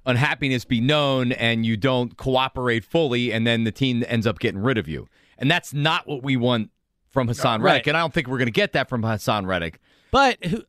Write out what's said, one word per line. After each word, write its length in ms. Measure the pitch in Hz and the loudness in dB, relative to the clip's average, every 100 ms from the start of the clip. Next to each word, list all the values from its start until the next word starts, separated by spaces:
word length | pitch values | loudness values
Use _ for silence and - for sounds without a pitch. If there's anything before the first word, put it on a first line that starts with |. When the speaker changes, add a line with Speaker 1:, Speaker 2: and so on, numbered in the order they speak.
| - | 0
Speaker 1:
unhappiness 600 | 120 151 170 139 127 - | 2 2 0 -2 -2 0
be 160 | 120 | 0
known 500 | 127 151 143 131 123 | 2 2 2 0 0
and 340 | 110 117 113 113 | 0 0 0 0
you 120 | 110 | 0
don't 400 | 135 127 123 - | 0 0 -2 -6
cooperate 680 | 131 127 131 131 123 117 | -2 0 0 -2 -2 -2
fully, 480 | - 165 151 123 120 | 0 0 2 0 0
and 160 | 110 117 | 0 0
then 160 | 113 | 0
the 80 | 113 | 0
team 320 | - 135 120 123 | 0 0 0 0
ends 180 | 117 110 | 0 0
up 120 | 95 | 0
getting 200 | 117 95 | -2 -2
rid 160 | 117 117 | 0 0
of 120 | 78 | -2
you. 180 | 71 - _ _ - | -6 -10 _ _ -4
And 100 | 139 | 0
that's 240 | 170 - | 0 -2
not 340 | 143 151 170 - | -2 0 -2 -4
what 160 | 143 | -6
we 140 | 139 127 | -2 0
want 320 | 123 117 107 _ _ _ _ | 2 0 -2 _ _ _ _
from 180 | 135 120 | -2 -2
Hassan 320 | 117 127 110 | 0 0 2
Speaker 2:
No, 60 | 135 | 2
Speaker 1:
Reddick, 140 | 135 | 2
Speaker 2:
right. 60 | 147 | 2
Speaker 1:
and 100 | 160 | 0
I 40 | |
don't 120 | 165 | 0
think 140 | - 127 | -2 -2
we're 100 | 135 | -2
gonna 140 | 123 | 0
get 220 | 110 208 | 0 0
that 140 | 147 127 | 0 -2
from 160 | 120 | -2
Hassan 420 | 110 107 - 107 95 | -2 -2 0 -2 0
Reddick. 340 | 92 82 - _ _ - | -2 -4 -8 _ _ -2
Speaker 2:
But, 340 | 262 269 220 180 | 2 4 2 -4
who, 160 | 214 | -6